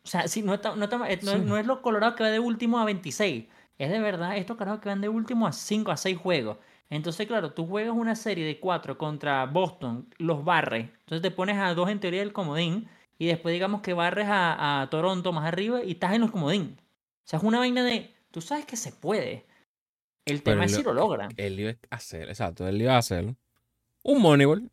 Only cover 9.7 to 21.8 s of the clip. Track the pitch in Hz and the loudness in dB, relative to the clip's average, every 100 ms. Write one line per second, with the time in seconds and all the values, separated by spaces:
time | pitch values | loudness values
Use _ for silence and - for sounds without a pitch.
9.7 | - 127 120 - - 165 147 156 165 135 | -2 -6 -6 -10 -4 -2 0 4 4 4
10.7 | 113 117 - - 165 185 185 185 202 190 | -2 -4 -12 -8 -4 -4 -2 -2 0 0
11.7 | 170 180 208 180 180 202 208 160 151 170 | 0 0 0 -2 -2 -4 -4 -4 0 0
12.7 | 196 226 - _ - 170 165 170 175 190 | -2 -6 -16 _ -4 0 0 0 0 0
13.7 | 202 196 175 170 190 202 202 170 - 147 | -2 -2 0 0 0 2 2 2 2 0
14.7 | 143 135 156 180 180 180 160 160 170 214 | 0 0 0 0 0 -2 -2 -2 -2 -2
15.7 | 247 190 165 180 226 220 196 143 196 135 | -2 -4 -2 0 2 2 0 0 0 -2
16.7 | 139 _ _ _ _ - 156 214 233 247 | -8 _ _ _ _ -6 0 2 2 2
17.7 | 247 247 233 - _ _ 165 165 294 285 | 2 2 0 -6 _ _ -12 -6 -6 -6
18.7 | 233 135 - 156 208 131 117 - _ _ | -8 -8 -8 -4 -2 -2 -8 -14 _ _
19.7 | _ _ _ _ _ - 143 - 104 101 | _ _ _ _ _ -4 0 2 4 4
20.7 | 104 240 127 185 120 101 - 101 95 107 | 2 2 2 2 0 -4 -6 -6 -4 -6
21.7 | 117 | -6